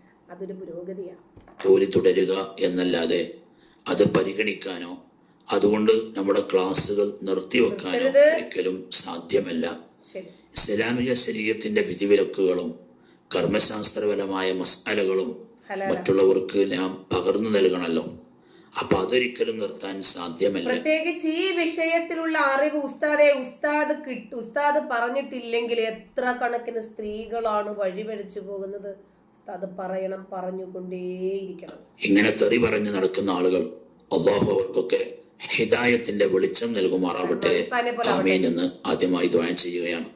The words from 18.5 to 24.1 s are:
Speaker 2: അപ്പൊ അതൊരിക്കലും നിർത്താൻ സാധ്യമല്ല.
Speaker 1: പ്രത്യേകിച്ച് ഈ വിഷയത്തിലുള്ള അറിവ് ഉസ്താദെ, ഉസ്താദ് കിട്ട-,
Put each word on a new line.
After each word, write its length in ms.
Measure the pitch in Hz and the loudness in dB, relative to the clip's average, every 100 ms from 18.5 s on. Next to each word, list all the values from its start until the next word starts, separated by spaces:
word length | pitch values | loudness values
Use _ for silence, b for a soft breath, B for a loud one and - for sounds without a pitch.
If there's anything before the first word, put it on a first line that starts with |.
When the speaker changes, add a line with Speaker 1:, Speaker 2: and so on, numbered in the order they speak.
| B B | B B
Speaker 2:
അപ്പൊ 220 | - - 98 | -8 0 0
അതൊരിക്കലും 640 | 95 123 120 - 113 110 | 2 0 0 -2 -4 -2
നിർത്താൻ 360 | 98 - 98 95 | -6 -6 -10 -4
സാധ്യമല്ല. 680 | 95 - 87 82 101 98 - | -2 -2 -6 -2 0 0 -2
Speaker 1:
പ്രത്യേകിച്ച് 580 | - 311 311 330 330 320 | -2 0 0 0 -4 -4
ഈ 180 | 330 381 | -2 0
വിഷയത്തിലുള്ള 840 | 349 330 339 330 330 330 320 330 311 | 0 -2 -2 0 0 -2 -4 -2 2
അറിവ് 400 | 277 269 302 294 | 2 2 2 0
ഉസ്താദെ, 500 | 277 - 302 294 294 | -4 -2 0 6 6
ഉസ്താദ് 640 | 277 254 - 302 294 294 294 | 4 -2 -4 -2 0 0 -2
കിട്ട-, 400 | 262 | -6